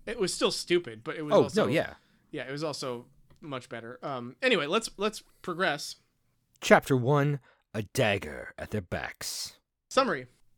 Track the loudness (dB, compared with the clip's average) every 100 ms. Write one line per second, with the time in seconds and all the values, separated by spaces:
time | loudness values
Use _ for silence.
0 | -10 -4 -4 0 0 0 2 0 0 -10
1 | -10 -8 2 4 6 4 2 2 0 -6
2 | _ _ _ -10 -8 -6 -6 -4 -6 -6
3 | -10 _ _ -20 -10 -10 -10 -12 -12 -12
4 | -8 -8 -8 -2 2 2 2 0 -2 -4
5 | -4 -4 -16 _ -8 -2 0 0 -6 -14
6 | _ _ _ _ _ _ 6 6 8 2
7 | 4 4 2 0 -6 _ _ -8 -4 2
8 | 4 2 -2 -10 -12 -12 -6 -6 -4 -6
9 | -6 -10 -10 -8 -10 -12 _ _ _ 0
10 | 2 0 -6 _ _